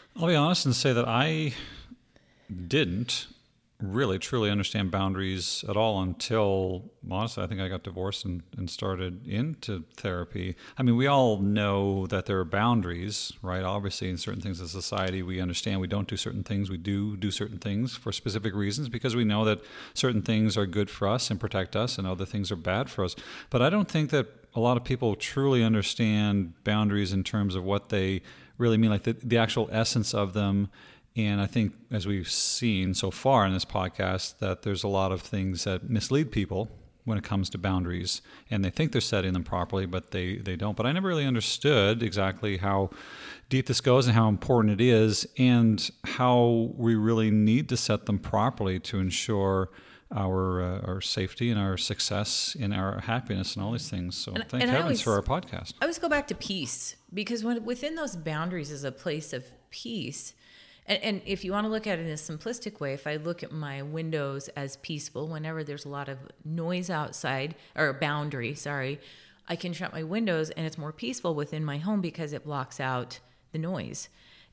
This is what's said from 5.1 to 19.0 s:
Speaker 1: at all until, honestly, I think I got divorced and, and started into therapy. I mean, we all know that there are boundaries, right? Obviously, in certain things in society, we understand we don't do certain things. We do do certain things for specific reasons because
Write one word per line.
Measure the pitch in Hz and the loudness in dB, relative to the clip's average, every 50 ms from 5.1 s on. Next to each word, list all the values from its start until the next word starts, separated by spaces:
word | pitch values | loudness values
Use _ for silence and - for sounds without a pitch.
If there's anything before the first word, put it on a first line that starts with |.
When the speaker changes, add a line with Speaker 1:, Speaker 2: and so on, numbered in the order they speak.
| 95 92 95 95 95 92 87 - - - - 104 | 0 0 -2 -2 -2 -2 -2 -4 -4 -4 -4 -2
Speaker 1:
at | 101 | 0
all | 104 110 113 107 95 | 2 2 2 2 2
until, | 95 90 87 - - - 113 110 107 98 98 95 95 92 92 90 98 - - _ - - | 0 -2 -2 -4 -4 0 2 2 4 4 4 2 0 0 -2 -4 -8 -12 -18 _ -10 -6
honestly, | 92 95 110 117 - - 95 | -4 -4 -4 -4 -4 -6 -6
I | 87 | -4
think | 110 95 | -4 -4
I | 95 92 | -4 -4
got | 95 87 - | -6 -6 -8
divorced | 98 92 92 92 98 98 - - | -8 -6 -6 -4 -4 -4 -4 -6
and, | 98 90 90 - - - | -6 -6 -6 -8 -10 -10
and | - 98 85 | -8 -8 -8
started | - - - 98 95 90 92 90 87 95 117 - | -6 -4 -4 -4 -2 -2 -4 -6 -6 -8 -8 -6
into | 98 104 127 160 156 - - - 104 90 80 - _ - | -4 -2 -2 -2 -4 -6 -8 -8 -8 -8 -8 -12 _ -8
therapy. | - 104 90 90 87 - - 95 92 92 90 - - - - - | -4 -4 -2 -4 -4 -6 -6 -6 -6 -6 -8 -10 -14 -12 -4 0
I | 131 | 2
mean, | 123 117 | 4 4
we | 120 131 139 | 4 4 4
all | 143 139 131 120 107 98 | 4 6 6 4 4 4
know | 98 101 104 107 104 101 98 98 98 98 98 98 95 90 | 2 2 2 2 2 2 2 2 2 2 2 0 0 0
that | 98 95 90 - | -2 -2 0 0
there | 101 95 | 0 0
are | 90 | 0
boundaries, | 80 87 98 107 120 120 113 92 87 87 87 90 107 104 - - - - - | 0 2 2 4 4 4 4 2 0 -2 -4 -4 -4 -4 -6 -6 -8 -10 -8
right? | - 90 90 92 92 | -6 -4 -2 -2 -2
Obviously, | 92 98 104 98 98 - - 98 92 | -2 -2 -2 -2 -4 -4 -4 -4 -4
in | 92 85 | -4 -4
certain | - 107 101 98 | -6 -6 -6 -6
things | 90 101 95 85 | -6 -6 -6 -6
in | 90 82 | -8 -8
society, | 85 95 87 - - 98 95 92 92 95 | -8 -8 -6 -4 -2 -2 0 0 -2 -2
we | 90 90 92 92 | -4 -4 -4 -2
understand | 92 90 85 - - 110 101 95 | -2 -2 -2 -2 -2 -2 -2 -2
we | 92 90 | -2 -2
don't | 101 101 101 - | -2 -2 -2 -2
do | 110 | -4
certain | 98 - - - 101 98 | -4 -4 -4 -4 -6 -4
things. | - 104 98 101 95 | -2 -2 -2 -2 -2
We | 95 85 | -4 -4
do | 82 101 101 101 101 107 104 95 | -4 -2 -2 0 0 -2 -2 -2
do | 95 101 | -2 -2
certain | 92 - 104 107 107 92 | -2 -2 -4 -6 -6 -6
things | - 101 101 104 120 127 - - | -4 -2 -2 0 -2 -2 -4 -6
for | - 113 101 | -6 -6 -6
specific | - - 117 98 110 101 110 92 | -4 -4 -4 -4 -2 -2 -2 -2
reasons | 104 101 98 101 123 151 123 | 0 0 0 -2 -2 -4 -6
because | 113 117 | -4 -4